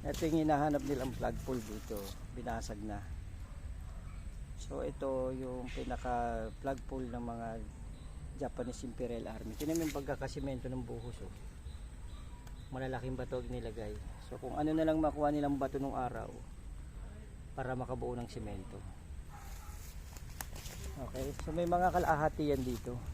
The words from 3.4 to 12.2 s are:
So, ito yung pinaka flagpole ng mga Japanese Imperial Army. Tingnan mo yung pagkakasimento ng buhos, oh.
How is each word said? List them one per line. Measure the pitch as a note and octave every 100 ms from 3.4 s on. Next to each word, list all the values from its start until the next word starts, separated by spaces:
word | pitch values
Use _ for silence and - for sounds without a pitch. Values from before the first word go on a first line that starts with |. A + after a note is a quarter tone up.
| - - - - - - - - - - - -
So, | - C#3
ito | C#3 C#3 C#3 C3 C3
yung | C3 C3 B2+ B2
pinaka | C3+ B2+ B2 B2+ A#2+ A#2 A2+ A2 -
flagpole | C#3 C3 - C3 B2+
ng | A#2+
mga | A#2+ A#2 A#2 A2 G#2+ - - - - - - -
Japanese | C3 - B2 A#2+
Imperial | B2+ A2+ A#2+ A#2 A2
Army. | A2+ A2+ A2
Tingnan | D3+ E3
mo | D#3
yung | C#3+
pagkakasimento | C#3 C3+ C3+ - C#3 B2+ B2+
ng | B2+
buhos, | A#2+ A#2+ A#2+ A#2
oh. | F#2+ - - - - - - - - -